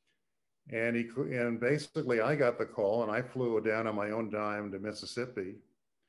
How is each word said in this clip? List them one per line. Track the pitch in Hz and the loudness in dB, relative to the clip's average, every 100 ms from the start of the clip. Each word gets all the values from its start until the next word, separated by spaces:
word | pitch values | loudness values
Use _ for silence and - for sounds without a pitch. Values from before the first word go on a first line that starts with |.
| _ _ _ _ _ _ - | _ _ _ _ _ _ -6
And | 117 117 117 | -2 0 0
he | 117 | -2
cl-, | 131 143 | -4 -4
and | 131 120 117 | 0 0 2
basically | 120 147 147 160 131 117 | 2 2 0 -4 0 2
I | 113 147 | 4 4
got | 127 117 | 4 2
the | |
call | 110 - 101 113 | -2 2 2 2
and | 113 | 2
I | 107 | 0
flew | 127 131 123 113 | -2 -2 2 2
down | 110 107 113 | 2 2 0
on | |
my | 107 104 | 0 -2
own | 110 113 | -2 -2
dime | 107 107 104 104 | -2 -2 -2 -4
to | 95 | -6
Mississippi, | 104 101 - - 123 107 92 104 - _ _ _ | -6 -8 -8 -6 -6 -6 -8 -10 -20 _ _ _